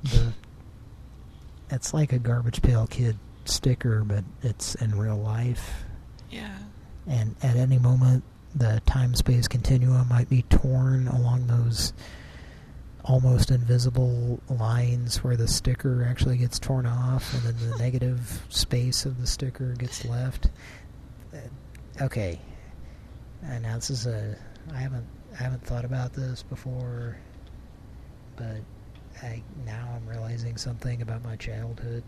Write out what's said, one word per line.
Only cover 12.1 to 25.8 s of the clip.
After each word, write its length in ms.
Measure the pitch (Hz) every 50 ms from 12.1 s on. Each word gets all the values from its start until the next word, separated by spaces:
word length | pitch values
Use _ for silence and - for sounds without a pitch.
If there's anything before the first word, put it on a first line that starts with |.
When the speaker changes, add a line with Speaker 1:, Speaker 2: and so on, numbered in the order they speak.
| - - - - - - - - - - - - - - - - - - -
Speaker 1:
almost 440 | - 131 127 127 131 127 120 - -
invisible 880 | 135 123 120 117 123 123 120 127 123 123 127 123 123 120 120 120 120 113 - -
lines 760 | 135 120 110 110 117 120 123 123 120 123 120 120 - - -
where 120 | 127 123
the 120 | 117 113 110
sticker 580 | - - - - 123 - - 139 127 123 123 120
actually 280 | 127 - - 131 127 123
gets 220 | 123 120 - -
torn 260 | - - 135 131 127
off 480 | 120 120 123 127 127 127 127 - - -
and 100 | 127 120
then 260 | 113 117 117 117 117
the 80 | 117 113
Speaker 2:
<laughs> 60 | 117
Speaker 1:
negative 580 | 127 123 127 120 127 127 123 120 110 - - - -
space 560 | - - - - - 123 123 123 127 - -
of 140 | 143 131 123
the 80 | 123 113
sticker 460 | - - - 131 123 - 135 127 123
gets 320 | 120 123 123 - - -
left. 440 | 117 117 120 127 131 127 - - - - - - - - - - - - - - - - - - - -
Uh, 40 | - - - - - - - - - - - - -
okay. 380 | 139 131 - 117 104 92 85 - - - - - - - - - - - - - - - - - - - - - -
And 200 | 156 127 117 113
now 120 | 113 113
this 140 | 117 117 -
is 160 | 143 123 110
a, 320 | 123 113 107 110 107 104 - - - - - - - 156
I 40 | 131
haven't, 300 | 131 135 135 123 117 - - - - - - -
I 40 | 123
haven't 200 | 127 127 123 -
thought 220 | - 123 120